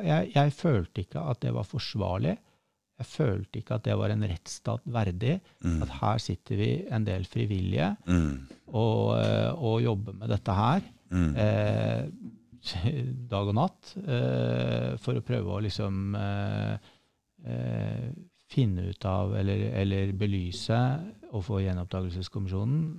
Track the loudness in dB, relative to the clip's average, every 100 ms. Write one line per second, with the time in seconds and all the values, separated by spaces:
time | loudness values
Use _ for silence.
0 | 2 2 2 4 2 2 2 2 2 -4
1 | -6 -4 -4 -2 -2 -2 -4 -6 -4 -2
2 | -2 0 0 -2 _ _ _ _ _ -14
3 | -10 0 0 0 -4 -10 -6 -4 0 0
4 | 2 0 0 -4 -8 -8 -4 -4 -2 0
5 | 0 0 0 0 -4 _ 0 0 0 0
6 | 0 2 0 -6 -2 0 2 0 0 0
7 | 0 -2 -2 -2 0 0 2 2 0 0
8 | 2 4 4 0 -10 -18 -4 0 2 4
9 | 4 4 4 4 2 0 0 2 2 0
10 | -4 -8 -2 -2 2 2 4 2 -2 -14
11 | _ 2 2 4 2 4 2 2 2 0
12 | -4 -8 -14 -16 _ -12 -8 -2 -2 0
13 | -4 -6 -2 0 2 2 2 -2 -14 -10
14 | -4 0 2 2 2 0 0 0 -2 -4
15 | -2 -2 -2 -2 -2 -2 -2 -2 -2 -2
16 | -2 -2 -2 -2 -2 -2 -2 -4 -8 _
17 | _ _ _ _ -6 -4 -2 -2 -2 -4
18 | -6 -10 -16 _ _ 2 2 2 -2 -4
19 | -2 0 0 0 0 0 0 0 2 2
20 | 0 0 0 0 -2 -4 0 2 2 0
21 | -6 -12 -6 -6 0 0 2 0 -2 -2
22 | -2 -4 -6 -4 -2 0 0 0 0